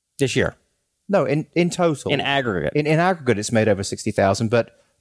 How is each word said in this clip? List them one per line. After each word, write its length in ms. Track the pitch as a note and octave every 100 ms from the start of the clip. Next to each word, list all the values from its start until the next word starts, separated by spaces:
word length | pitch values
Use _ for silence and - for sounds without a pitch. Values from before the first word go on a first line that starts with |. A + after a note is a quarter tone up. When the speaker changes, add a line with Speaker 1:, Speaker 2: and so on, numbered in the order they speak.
| _ -
Speaker 1:
This 180 | C3 B2
year? 180 | E2+ - _ _ _ _ -
Speaker 2:
No, 160 | G3
in, 220 | C3+ D3 -
in 140 | D#3+ F3
total. 420 | - F3 C#3+ -
Speaker 1:
In 80 | C#3
aggregate. 520 | C3 C#3 A#2+ F2+ D2
Speaker 2:
In, 120 | D3 D3+
in 120 | D#3+
aggregate, 380 | F3+ F3 B2 G2+
it's 140 | G#2
made 160 | A2+ G#2+
over 140 | G2
sixty 280 | G2+ - G#2+
thousand, 380 | G#2+ G2 G2 A2+
but, 300 | A#2 - _ _ _